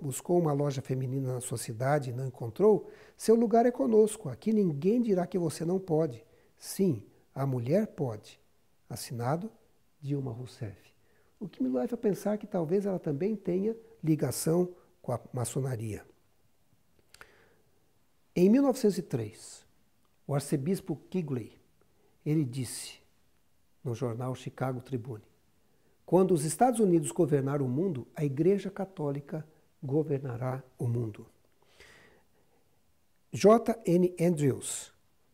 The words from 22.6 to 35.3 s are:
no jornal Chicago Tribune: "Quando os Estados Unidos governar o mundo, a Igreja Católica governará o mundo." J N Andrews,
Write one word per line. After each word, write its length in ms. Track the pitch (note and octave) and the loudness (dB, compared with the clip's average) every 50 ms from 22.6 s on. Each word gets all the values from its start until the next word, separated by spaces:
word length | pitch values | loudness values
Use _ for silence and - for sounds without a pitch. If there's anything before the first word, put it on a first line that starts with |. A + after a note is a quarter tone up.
| A#2+ - - - - - - - _ _ _ _ _ _ _ _ _ _ _ _ _ _ _ _ - | -8 -8 -8 -12 -12 -14 -16 -20 _ _ _ _ _ _ _ _ _ _ _ _ _ _ _ _ -8
no 100 | B2+ A#2 | -8 -6
jornal 400 | - C3 A#2+ A2+ B2 B2+ C3 B2+ | -4 -4 -6 -4 -6 -6 -8 -8
Chicago 480 | - - C3 - - C3+ C3 B2+ A#2+ | -8 -10 -12 -8 -6 -4 -4 -4 -6
Tribune: 420 | - - C3+ A#2 A2 C3+ A#2 G#2+ - _ _ _ _ _ _ _ _ _ _ _ _ _ _ _ _ | -8 -8 -8 -8 -8 -8 -14 -14 -16 _ _ _ _ _ _ _ _ _ _ _ _ _ _ _ _
"Quando 280 | - E3 F#3 F#3+ F3+ F#3 | 2 4 4 6 6 4
os 120 | D3 D3+ | 2 2
Estados 340 | D#3 - - A#3+ C4 A3+ A#3 | 0 2 4 4 4 4 4
Unidos 320 | G#3+ F#3 E3+ E3 D3 - | 4 4 4 4 2 0
governar 500 | - - E3 C#3+ D3+ C3+ C3 C#3 C#3+ C#3+ | 0 0 2 2 2 2 2 0 0 0
o 60 | C3+ | 0
mundo, 400 | B2 B2 D3+ F#3+ G3 D3 A#2+ A2+ - - | 0 0 0 -2 -2 -2 -6 -8 -10 -6
a 80 | - D3 | -4 -2
Igreja 480 | C#3+ C3 C#3+ D#3+ F#3 G3+ G3 G3 F#3+ | -2 0 2 2 2 2 2 -2 -6
Católica 720 | - - F#3+ F#3+ - - D3+ C#3+ C#3+ D3 - - - D#3 D3+ - _ _ _ _ _ - D#3 | -8 -8 -10 -10 -8 -6 -4 -4 -4 -6 -8 -10 -10 -10 -10 -12 _ _ _ _ _ -12 -6
governará 800 | B2+ C#3 D#3 D3 D#3 C#3 C3 C#3+ C3 A#2 A2+ B2+ B2+ C3 C#3 - - _ - | -2 0 0 0 0 -2 -4 -4 -6 -6 -4 -4 -4 -4 -6 -8 -12 _ -4
o 80 | B2+ | -2
mundo." 400 | A#2+ A#2 B2 A#2 A2 G#2+ - - - _ _ _ _ _ _ _ _ _ - - - - - - - _ _ _ _ _ _ _ _ _ _ _ _ _ _ _ _ _ _ _ _ _ _ _ _ | -2 0 -2 -2 -4 -8 -12 -18 -20 _ _ _ _ _ _ _ _ _ -20 -20 -20 -20 -20 -20 -20 _ _ _ _ _ _ _ _ _ _ _ _ _ _ _ _ _ _ _ _ _ _ _ _
J 460 | - A#2 - G3+ A3+ A#3 A3+ A#3 A3+ - - | -2 6 8 8 8 8 4 0 -4 -2 0
N 300 | F3 E3+ F3+ F3+ F3+ F3+ - | 2 4 4 4 2 2 2
Andrews, 760 | E3 F3+ E3+ D3 D3 C3 G#2+ G2+ - - - - - - _ _ _ _ _ _ _ _ | 2 2 2 4 2 2 2 0 -4 -10 -10 -10 -12 -16 _ _ _ _ _ _ _ _